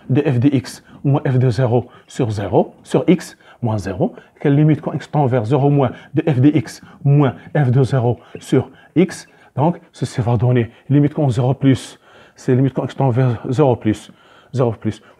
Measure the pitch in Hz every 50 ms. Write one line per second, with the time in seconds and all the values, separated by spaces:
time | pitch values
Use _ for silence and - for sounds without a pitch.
0 | - - 127 147 - 151 127 123 117 147 139 120 - - - - _ - - -
1 | - 143 135 - - 143 123 127 127 127 110 131 135 107 120 120 110 - - -
2 | _ - - - 131 110 104 101 98 92 107 151 - - - - - - - 147
3 | - 156 180 - - - - _ _ - - _ - 110 110 104 90 98 92 120
4 | 170 240 - - - _ _ - - 147 139 147 151 156 151 151 - - - 151
5 | - - - 151 143 120 127 123 104 107 147 131 139 143 143 139 135 120 - -
6 | - - - 156 - 165 135 123 127 147 156 147 - - - - - - - -
7 | - 143 143 147 143 127 - - - - - 151 139 123 117 139 131 - 139 131
8 | 117 123 113 - - - - - - - 135 127 - - - - - _ - 151
9 | 190 - - - - _ _ _ _ _ - 123 143 175 175 - - _ - -
10 | 135 - - 135 101 120 120 104 123 123 127 120 113 113 - - _ - 135 143
11 | 143 143 - 165 151 135 104 127 123 127 131 - 139 139 127 - - - - -
12 | _ _ - - - _ _ - - 135 127 123 139 131 - - 139 123 - -
13 | 135 131 113 131 131 123 117 - - 139 123 147 151 131 120 113 - 110 104 -
14 | - - - _ _ _ _ _ _ _ - 120 127 117 104 - - 110 - -
15 | _ - _